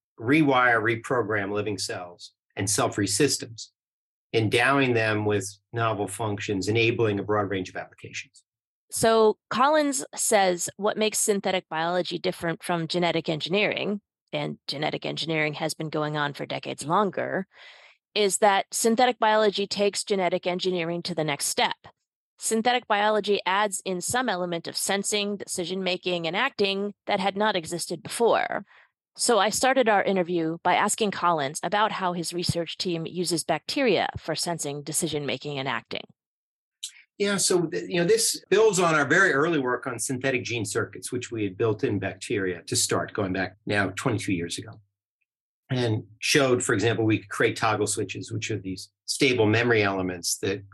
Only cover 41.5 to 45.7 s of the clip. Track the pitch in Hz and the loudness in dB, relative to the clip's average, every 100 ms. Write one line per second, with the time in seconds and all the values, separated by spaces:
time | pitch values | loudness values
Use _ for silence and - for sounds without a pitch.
41.5 | 92 - 107 120 101 95 90 - 113 95 | 0 0 0 0 -2 -4 -6 -4 -2 -2
42.5 | 87 - 110 - 101 80 - 95 95 92 | -6 -4 -2 0 -2 -4 -4 -4 -2 -4
43.5 | - - 104 95 95 135 107 - 90 85 | -6 -2 0 0 -2 -2 -2 -2 -2 -4
44.5 | - - - _ _ _ _ _ _ _ | -8 -10 -16 _ _ _ _ _ _ _
45.5 | _ - | _ -6